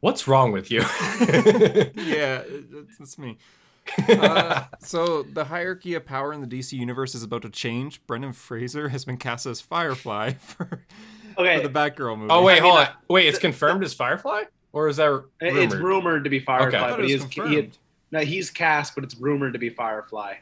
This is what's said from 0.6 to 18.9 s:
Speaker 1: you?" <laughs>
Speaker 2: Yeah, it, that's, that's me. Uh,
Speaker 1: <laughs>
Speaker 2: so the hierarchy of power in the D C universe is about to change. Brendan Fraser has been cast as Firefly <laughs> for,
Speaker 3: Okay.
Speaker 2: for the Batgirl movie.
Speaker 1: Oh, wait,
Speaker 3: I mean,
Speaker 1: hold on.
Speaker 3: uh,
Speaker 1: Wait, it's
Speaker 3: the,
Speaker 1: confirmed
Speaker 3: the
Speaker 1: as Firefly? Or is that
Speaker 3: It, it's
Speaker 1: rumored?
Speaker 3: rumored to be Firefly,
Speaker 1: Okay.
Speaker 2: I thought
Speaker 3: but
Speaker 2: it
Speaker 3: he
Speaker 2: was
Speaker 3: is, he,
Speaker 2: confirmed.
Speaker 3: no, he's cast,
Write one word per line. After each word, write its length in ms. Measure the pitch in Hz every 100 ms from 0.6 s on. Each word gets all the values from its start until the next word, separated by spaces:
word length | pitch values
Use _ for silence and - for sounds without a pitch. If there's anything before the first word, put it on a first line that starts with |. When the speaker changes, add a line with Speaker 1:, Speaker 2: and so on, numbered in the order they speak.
| 95
Speaker 1:
you?" 80 | 113
<laughs> 400 | 113 - - -
Speaker 2:
Yeah, 1160 | 233 - - 226 196 202 139 - - 151 143 131
it, 340 | - 139 143
that's, 260 | 147 147 _
that's 200 | 139 -
me. 200 | 135 110 _ _ _ _ - - -
Uh, 560 | 208 196 170 170 139 131
Speaker 1:
<laughs> 80 | -
Speaker 2:
so 420 | - 170 170 160
the 220 | 139 143
hierarchy 500 | 143 170 175 180 180
of 100 | 170
power 280 | - 135 139
in 80 | 151
the 80 | 131
D 140 | 127
C 140 | 131 135
universe 360 | 120 123 131
is 80 | 127
about 200 | 113 120
to 80 | 113
change. 540 | - 123 117 139 - _
Brendan 240 | 117 135
Fraser 560 | 120 - 117 123 143 151
has 160 | 131
been 140 | 131 127
cast 280 | 127 120 135
as 140 | 113
Firefly 720 | - 165 165 131 - 104 110
<laughs> 80 | 131
for, 440 | - - 175 170 _ - - - - -
Speaker 3:
Okay. 240 | 180 160
Speaker 2:
for 60 | 143
the 40 |
Batgirl 460 | 143 147 143 127 110
movie. 120 | 107
Speaker 1:
Oh, 100 | 165
wait, 120 | 185
Speaker 3:
I 20 | 175
mean, 60 |
Speaker 1:
hold 140 | 170 175
on. 60 | 135
Speaker 3:
uh, 60 | - _
Speaker 1:
Wait, 180 | 180 170
it's 100 | -
Speaker 3:
the, 40 |
Speaker 1:
confirmed 400 | 180 135 147 185
Speaker 3:
the 40 | 180
Speaker 1:
as 80 |
Firefly? 480 | - 123 175 262 311 - _ _
Or 160 | 147 151
is 80 | 139
that 160 | 151 135 131 _
Speaker 3:
It, 160 | 165 202
it's 180 | 180
Speaker 1:
rumored? 100 | 101
Speaker 3:
rumored 400 | 180 190 175 160
to 60 | 139
be 100 | 135
Firefly, 280 | 131 127 131
Speaker 1:
Okay. 80 | 120
Speaker 2:
I 20 | 123
thought 60 | 233
Speaker 3:
but 60 |
Speaker 2:
it 40 | 131
Speaker 3:
he 60 |
Speaker 2:
was 100 | 139
Speaker 3:
is, 60 | 135
he, 100 | 143
Speaker 2:
confirmed. 380 | 160 151 - - _ _ _
Speaker 3:
no, 80 | 156
he's 300 | 147 180 180
cast, 440 | - 165 151 147